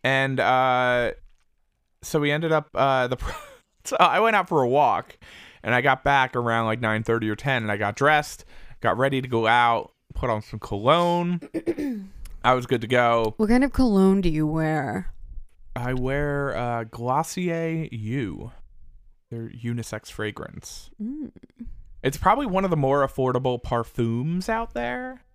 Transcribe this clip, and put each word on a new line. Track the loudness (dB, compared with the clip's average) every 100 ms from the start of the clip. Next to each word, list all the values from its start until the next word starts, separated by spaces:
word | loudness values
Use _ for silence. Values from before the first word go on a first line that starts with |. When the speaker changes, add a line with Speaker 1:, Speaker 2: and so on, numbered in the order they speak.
Speaker 1:
And, | 2 2 2 2
uh, | 4 4 4 4 2 2 0 -4 -18 _ _ _ _ _ _ _
so | -4 0
we | 0
ended | 0 2
up, | 0 0
uh, | 0 2 2 0
the, | -2 -6 -8 -14
<laughs> | -20 _ _
so | -6 2
I | 4 4
went | 2 2
out | 2
for | 2
a | 4
walk, | 4 4 2 -4 -20 -20 -20 -20 -10
and | -2
I | 2
got | 2 2
back | 2 2 2
around, | 0 0 0 0
like, | -2
nine | -2 -2
thirty | 0 0 0
or | -4
ten, | -2 -2
and | -2
I | -2
got | -2 2
dressed, | 4 4 0 -14 -18 -18 -18 -4
got | 0 2
ready | 2 0
to | 0
go | 0 4
out, | 4 4 2 -2 _ _
put | -4 -2
on | -2
some | -4 -14
cologne. | -6 0 4 4 4 2 0 -4 -6
<clears throat> | -6 -4 -4 -4 -6 -10 -14 -14 -2
I | 2
was | 2 2
good | -2
to | 2
go. | 2 4 4 0 0
Speaker 2:
What | 2
kind | 4
of | 4
cologne | 2 4 6 6 6
do | 2
you | 0 0
wear? | 0 0 -2 -2 -4 -6 -10 -14 -14 -14 -20 -12 -6
Speaker 1:
I | -4
wear, | -2 0 0 0 -2 -2 -2
uh, | -2 -4
Glossier | -6 -6 -2 0 -2 -4 -2 -2 -2 -4 -6
U. | -8 -4 -4 -4 -6 -12 -14 -20 -20 -20 -20 -20 _ _
They're | -12 -10
unisex | -8 -6 -6 -6 -10 -10
fragrance. | -8 -6 -6 -14 -14 -16 -18 -18 -12
Speaker 2:
Mm. | -10 -8 -12 -14 -20 _ -14 -14 -16 -4
Speaker 1:
It's | -4 2
probably | 2 2 2
one | 0
of | 2
the | 2
more | 2 2 2
affordable | 0 0 2 0 -2
parfums | -2 -2 -2 -2 0 0 -2 -2 -2
out | -4 -4
there. | -6 -4 -6 -8 -14 _